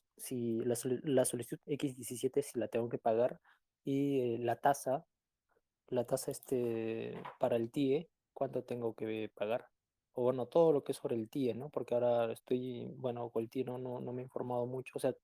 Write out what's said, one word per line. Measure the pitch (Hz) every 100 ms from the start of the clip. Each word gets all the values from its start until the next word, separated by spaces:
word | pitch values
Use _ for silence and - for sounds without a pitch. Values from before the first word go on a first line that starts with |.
| _ -
si | - 127 120 113 123
la | 117
soli-, | 131 123
la | 160 131 127
solicitud | 123 120 156 -
X | 147 143 127
diecisiete, | 120 123 131 139
si | - 120
la | 107
tengo | 117 120
que | 120
pagar, | 117 113 123 170 _ _ _ _
y, | - 139 143 139
eh, | 123 117
la | 120 120
tasa, | 143 143 - 139 - _ _ _ _ _ _ _ -
la | 127 120
tasa, | 131 -
este, | 135 - 127 120 113 113 113 117 - - -
para | 127 120
el | 113
tie, | - 139 143 170 _ _
¿cuánto | - 135 131
tengo | 117 123 117 110
que | 110 110 107 -
pagar? | 104 120 - _ _ _ _
O | -
bueno, | 123 127 120
todo | 170 165
lo | 143
que | -
es | 135
sobre | 143 117
el | 110
tie, | 147 123
¿no? | 110 147
Porque | - 123
ahora | 120 120 117 117
estoy, | 113 - 127 127 120 120 127
bueno, | 127 120 120
con | 117
el | 117
tie | 131
no, | 131 123
no, | 127 123
no | 131
me | 123
he | 131
informado | - 127 123 123
mucho, | 131 127 135
o |
sea, | 135 120